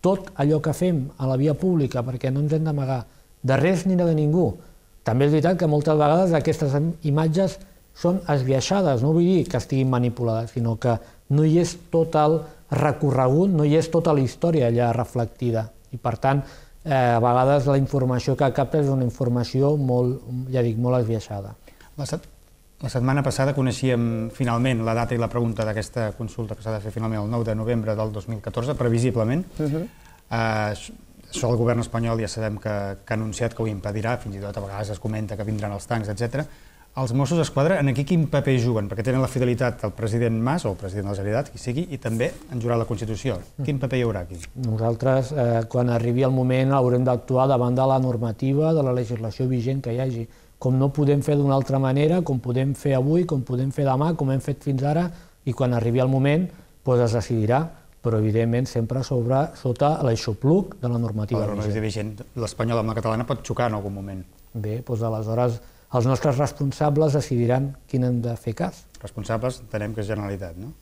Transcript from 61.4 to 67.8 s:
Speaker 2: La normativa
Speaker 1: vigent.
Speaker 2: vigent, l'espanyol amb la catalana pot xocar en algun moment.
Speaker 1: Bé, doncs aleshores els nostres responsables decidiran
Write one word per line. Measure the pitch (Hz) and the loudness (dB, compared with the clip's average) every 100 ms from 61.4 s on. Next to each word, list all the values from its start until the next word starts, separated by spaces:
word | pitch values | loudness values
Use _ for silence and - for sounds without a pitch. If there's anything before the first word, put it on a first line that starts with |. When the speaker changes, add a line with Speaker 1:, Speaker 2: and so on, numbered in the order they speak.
Speaker 2:
La | 104 | -2
normativa | 104 107 104 | -2 -2 0
Speaker 1:
vigent. | 107 107 107 104 | -2 -4 -6 -8
Speaker 2:
vigent, | - - | -12 -6
l'espanyol | 110 - 117 117 | -6 -2 0 0
amb | 110 | 0
la | |
catalana | 110 110 110 120 | -2 -2 -2 -2
pot | 135 | -6
xocar | - 123 120 | -4 -2 0
en | |
algun | 107 101 | -2 -6
moment. | 98 98 95 92 - - | -8 -10 -10 -12 -20 -12
Speaker 1:
Bé, | 120 107 110 127 | -8 -4 -6 -4
doncs | 117 | -4
aleshores | 113 110 110 113 123 117 - - _ | -2 -2 -2 0 0 -2 -10 -20 _
els | 127 120 | 0 2
nostres | 127 156 127 | 2 0 0
responsables | 143 - 139 - 151 143 156 | -2 -2 -4 0 0 2 2
decidiran | 143 - 120 120 127 139 139 | 2 0 0 2 2 -2 -6